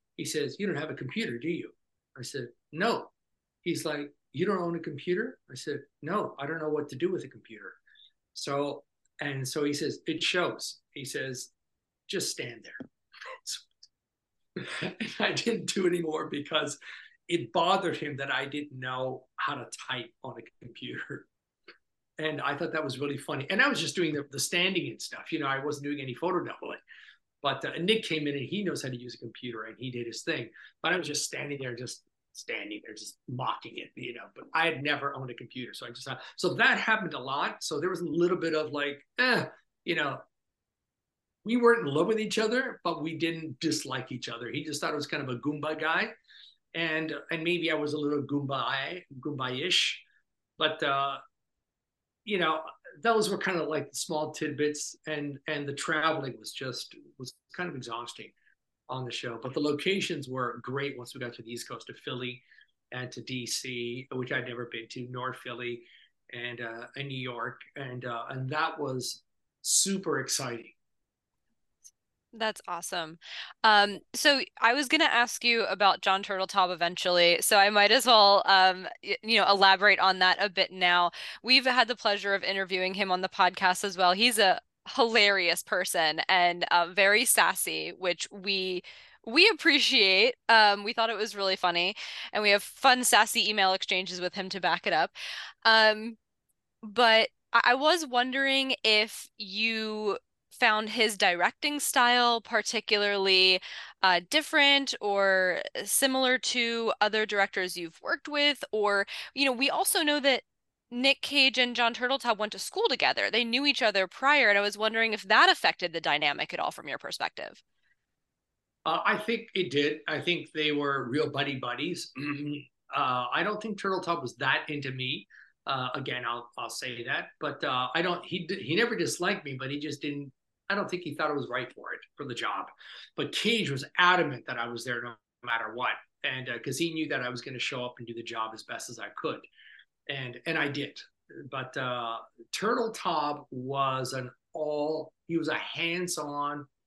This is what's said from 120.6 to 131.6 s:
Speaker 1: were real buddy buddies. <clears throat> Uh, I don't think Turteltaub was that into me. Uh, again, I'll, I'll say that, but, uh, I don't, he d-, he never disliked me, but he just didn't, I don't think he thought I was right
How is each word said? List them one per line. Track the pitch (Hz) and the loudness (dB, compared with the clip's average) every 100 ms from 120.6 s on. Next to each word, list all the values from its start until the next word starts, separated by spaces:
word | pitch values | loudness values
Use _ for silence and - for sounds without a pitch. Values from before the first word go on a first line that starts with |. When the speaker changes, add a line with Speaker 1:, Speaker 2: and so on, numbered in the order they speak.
| 151 | 0
Speaker 1:
were | 147 143 139 127 | 0 0 -2 -2
real | 139 98 | 0 0
buddy | 131 143 135 | -2 -4 -4
buddies. | 123 123 160 175 - - | -6 -4 -6 -6 -10 -8
<clears throat> | 147 143 147 147 - _ - 139 | -8 -6 -6 -8 -12 _ -8 -2
Uh, | 135 127 123 | 0 0 -2
I | 143 | -2
don't | 180 214 | -2 -4
think | 226 202 | -6 -6
Turteltaub | 196 185 - 170 | -2 -2 -2 -4
was | 120 - | -4 -4
that | 135 151 - | 0 0 -2
into | 147 135 | -8 -6
me. | 131 127 160 - - - _ - | -6 -6 -8 -10 -20 -20 _ -6
Uh, | 135 127 147 | -4 -4 -6
again, | 131 127 123 | -6 -6 -4
I'll, | 120 120 - | -6 -8 -10
I'll | 117 | -10
say | - 131 120 | -8 -8 -8
that, | 120 151 175 - | -6 -6 -6 -8
but, | 151 143 | -8 -4
uh, | 147 127 131 | 0 0 0
I | 160 | 0
don't, | 175 175 | 0 -2
he | - 180 160 | -4 -6 -4
d-, | 190 | -6
he | 120 170 | -2 2
never | 233 214 | 2 2
disliked | 151 - 180 196 | -2 -2 -2 -2
me, | 143 131 | -6 -8
but | 131 | -6
he | 143 | -6
just | 151 131 | -8 -8
didn't, | 147 143 139 - _ _ - | -6 -8 -10 -16 _ _ -6
I | 202 | -4
don't | - | -2
think | 180 | -6
he | 170 | -8
thought | - 156 | -4 -2
I | |
was | 143 117 | -2 -4
right | 123 | -6